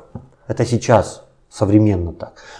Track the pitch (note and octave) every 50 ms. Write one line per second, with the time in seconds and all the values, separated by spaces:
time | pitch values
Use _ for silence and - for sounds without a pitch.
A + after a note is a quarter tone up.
0 | - - - - - - _ _ _ - - - - - A#2+ A2+ - - A#2+ G#2
1 | F2+ - - - - _ _ _ _ _ - - A2 G2 G2+ G#2+ G#2+ G#2+ G2+ F2+
2 | F2 E2 D#2 - - - - - - - - -